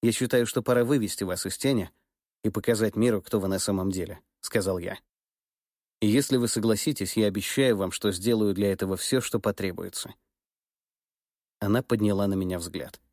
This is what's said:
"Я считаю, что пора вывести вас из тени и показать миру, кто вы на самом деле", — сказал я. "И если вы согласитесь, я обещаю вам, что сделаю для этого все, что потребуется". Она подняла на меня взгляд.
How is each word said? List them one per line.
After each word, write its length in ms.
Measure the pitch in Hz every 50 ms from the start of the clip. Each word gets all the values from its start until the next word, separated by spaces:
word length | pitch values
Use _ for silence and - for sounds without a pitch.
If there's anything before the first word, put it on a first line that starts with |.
| -
"Я 80 | 117
считаю, 340 | 110 - 131 117 - 127 120
что 160 | 113 - 131
пора 220 | 113 - 123 123 120
вывести 400 | 117 147 139 110 98 - - 101
вас 200 | 92 90 87 - 95
из 100 | - -
тени 320 | - - 139 117 92 87 _ _ _ _ _ _ _ _ _ _ _
и 80 | 113
показать 440 | 98 - - - 120 107 113 107 -
миру, 280 | - 110 123 113 101 -
кто 160 | - - 107
вы 80 | 95 95
на 100 | 95 92
самом 320 | - - 101 95 92 98
деле", — 320 | 95 92 87 80 - - _ _ _ _
сказал 360 | - - - 117 98 95 95 90
я. 220 | 85 95 98 - _ _ _ _ _ _ _ _ _ _ _ _ _ _ _ _ _ _ _ _
"И 60 | - 104
если 300 | 104 131 139 - 135 123
вы 100 | 120 113
согласитесь, 680 | - 117 107 117 110 101 - - 147 - - - - -
я 80 | 110
обещаю 520 | 104 98 101 98 - - - 135 131 117 98
вам, 140 | 98 92
что 200 | - - - 104
сделаю 420 | 98 87 92 117 117 110 107 101 98
для 180 | 90 101 101
этого 240 | 98 92 - 95 95
все, 260 | 90 - - - 131
что 180 | 120 - - 113
потребуется". 760 | - 104 98 - 98 95 90 - 85 95 - - - - - _ _ _ _ _ _ _ _ _ _ _ _ _ _ _ _ _ _ _ _ _ _ _ _ _ _ _ _ _
Она 220 | - 101 104 120
подняла 460 | - _ 120 110 104 104 101 98 101 101
на 80 | 98
меня 240 | 95 95 92 90 90
взгляд. 420 | 85 90 87 92 - - - - _ _